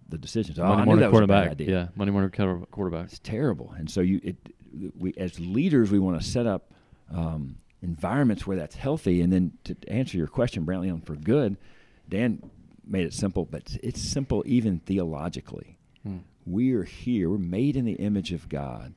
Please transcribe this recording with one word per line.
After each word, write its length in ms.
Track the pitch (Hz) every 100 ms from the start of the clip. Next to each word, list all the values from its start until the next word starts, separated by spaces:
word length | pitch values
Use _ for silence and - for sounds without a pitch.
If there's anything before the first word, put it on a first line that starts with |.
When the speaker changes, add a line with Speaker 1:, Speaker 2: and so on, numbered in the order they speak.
| -
Speaker 1:
the 100 | 80
decisions. 420 | - 113 90 78
"Oh, 40 |
Speaker 2:
Monday 120 | 90 101
Speaker 1:
I 40 |
knew 60 | 104
Speaker 2:
morning 160 | 107
Speaker 1:
that 100 | 113
was 100 | 110
a 60 | 101
bad 0 |
Speaker 2:
quarterback. 240 | 101 87
Speaker 1:
idea." 180 | 71 76
Speaker 2:
Yeah, 180 | 92 90 98
Monday 160 | 101
morning 200 | 98 98
quarter-, 340 | 98 98 87 -
quarterback. 340 | - 92 82 95
Speaker 1:
It's 140 | -
terrible. 540 | - 110 143 76 - -
And 120 | 78
so 120 | 98
you, 200 | 92 95
it, 120 | - - - - 60 67 92 -
we, 160 | 90 -
as 200 | 92 -
leaders, 520 | 87 104 180 143 104
we 80 | 101
wanna 220 | 95 85
set 240 | - 127 117
up, 260 | 95 - - _ - -
um, 440 | 87 80 78 67 - _ _ 87
environments 600 | 78 87 131 131 98 -
where 120 | 92
that's 180 | 76 -
healthy. 460 | 127 156 98 90
And 100 | 87
then 200 | 92 90 -
to 120 | - - -
answer 300 | 110 131 92
your 100 | 76
question, 380 | - 120 101 80
Brantley, 260 | 92 92
on 100 | 85
for 140 | - 73
good, 400 | 78 143 113 98 - - - _ -
Dan 320 | - 120 - - - - - -
made 200 | 95 82
it 80 |
simple, 320 | - 98 92 82
but 320 | 71 - -
it's 200 | - -
simple 420 | - 143 135 107 -
even 340 | 120 110 87
theologically. 1000 | - 95 87 73 85 - - 50 50 - _ _
Speaker 2:
Hmm. 140 | 104 90 87 _ -
Speaker 1:
We 280 | 92 127
are 100 | 120
here, 460 | 90 - 123 117 85
we're 80 | 101
made 380 | 87 95 139 135
in 100 | 117
the 80 |
image 380 | - 104 101 87
of 160 | 82 -
God 440 | 71 69 58 62